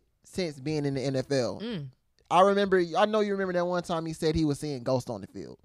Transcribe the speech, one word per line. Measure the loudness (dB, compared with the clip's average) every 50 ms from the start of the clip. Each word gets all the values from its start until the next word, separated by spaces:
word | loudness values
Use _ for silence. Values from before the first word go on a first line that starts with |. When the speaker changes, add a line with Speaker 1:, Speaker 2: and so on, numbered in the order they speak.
| _ _ _ _ _
Speaker 1:
since | -10 -6 -4 -4 -4 -6 -6
being | -6 -4 -2 0 0
in | -2 -2
the | -2
N | -2 0 0
F | -2 0 0 0
L. | 0 0 0 -2 -6
Speaker 2:
Mm. | -8 -8 -8 -8 -8 -10 -14 _ _ _ _ _ _ 2
Speaker 1:
I | 6 6 8
remember, | 8 6 4 2 4 4 2 2 2 2
I | 2 2
know | 2 2 2
you | 0 0 0
remember | -2 -2 -2 0
that | 0 0
one | 0 -2 -2 -4
time | -4 -4 -4 -4
he | -6 -6
said | -2 0 0 2
he | 2 2
was | 2 0 -2
seeing | -4 -6 -8 -4 -2
ghosts | 0 0 0 0 -4
on | -8 -8 -10
the |
field. | -12 -12 -12 -12 -12 -14 -18 _